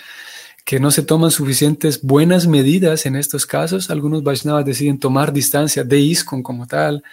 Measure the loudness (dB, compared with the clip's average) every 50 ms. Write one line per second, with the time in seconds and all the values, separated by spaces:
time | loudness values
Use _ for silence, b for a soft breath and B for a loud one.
0 | B B B B B B B B B B B B _ -4 -2 0 2 2 2 0
1 | 0 2 2 2 2 2 2 0 -2 -2 0 0 2 0 0 0 0 -2 -2 -2
2 | 0 2 4 4 6 4 4 4 4 4 4 4 4 4 2 2 2 2 0 0
3 | -2 -4 -4 -4 -4 -4 -4 -6 -6 -4 -4 -4 -2 -2 -4 -4 -4 -4 -6 -4
4 | -2 -2 -2 -2 -2 -2 -2 -2 -2 -2 0 0 0 -2 -2 -2 0 -2 0 0
5 | 0 0 0 0 0 0 0 -2 -2 0 0 0 0 0 -2 -4 0 2 2 4
6 | 4 2 2 -2 -4 -4 -6 -8 -8 -8 -10 -10 -10 -8 -4 -2 -2 -2 -2 -6
7 | -8 B